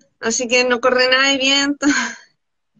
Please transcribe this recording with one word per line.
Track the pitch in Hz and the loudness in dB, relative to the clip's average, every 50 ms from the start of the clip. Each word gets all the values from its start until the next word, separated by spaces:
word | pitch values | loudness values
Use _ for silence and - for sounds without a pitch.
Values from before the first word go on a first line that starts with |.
| _ _ _ - | _ _ _ -8
así | - 226 226 247 254 | -6 -4 -4 -2 0
que | 220 247 247 247 | 0 2 2 2
no | 254 247 233 | 0 0 0
corre | 254 254 247 254 254 254 | 0 0 2 2 2 2
nada | 254 262 269 277 | 2 2 2 2
de | 277 | 0
viento. | 262 262 269 277 277 277 285 285 - 277 | 0 0 0 0 0 0 -2 -2 -2 0
<laughs> | 294 - - 240 233 - - - _ _ _ _ _ _ _ _ _ _ | -2 0 0 -4 -6 -10 -14 -20 _ _ _ _ _ _ _ _ _ _